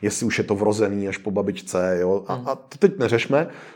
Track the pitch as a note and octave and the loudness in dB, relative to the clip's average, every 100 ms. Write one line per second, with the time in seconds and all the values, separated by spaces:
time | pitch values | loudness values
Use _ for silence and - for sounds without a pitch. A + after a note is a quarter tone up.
0 | G2+ - A#2 - A2 G2+ G#2 G#2+ G#2 G2+ | -4 -2 -2 -2 0 0 2 2 0 0
1 | G2 G2 - G2+ G2+ F#2 - F#2 F#2 F2+ | -4 -6 -4 -2 -2 -4 -4 -2 0 2
2 | F2+ G2 G2 B2+ B2+ C3+ - - G3+ F#3+ | 2 0 -2 -6 -6 -8 -10 2 4 4
3 | A#2 A#2 - C#3 E3+ - - | 2 2 2 0 0 -6 -20